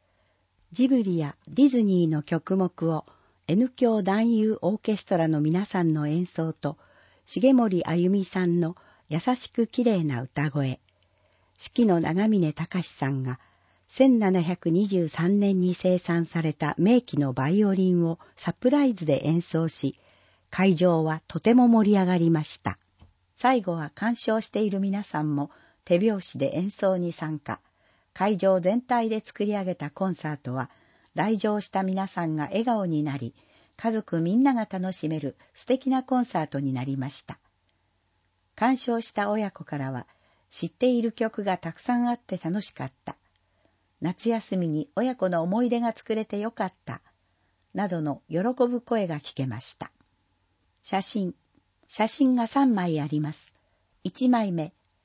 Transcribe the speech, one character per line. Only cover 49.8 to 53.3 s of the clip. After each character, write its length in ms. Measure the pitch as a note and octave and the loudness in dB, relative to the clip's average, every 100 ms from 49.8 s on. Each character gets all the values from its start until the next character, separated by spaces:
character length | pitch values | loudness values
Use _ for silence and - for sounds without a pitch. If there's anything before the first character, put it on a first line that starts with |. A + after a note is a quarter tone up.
| - _ _ _ _ _ _ _ _ _ | -16 _ _ _ _ _ _ _ _ _
写 200 | - F#3+ | -6 -6
真、 320 | G3 G#3+ F#3 - _ _ _ _ _ | -4 -4 -6 -8 _ _ _ _ _
写 220 | - A3 | -4 -4
真 260 | - C4 | 2 2
が 120 | B3+ A3+ | 2 0
三 280 | C#4 C#4 | 2 2
枚 260 | G#3 F3+ D#3 | 2 0 -2
あ 60 | D3 | -2
り 140 | D3+ | -2
ま 120 | D3 | -4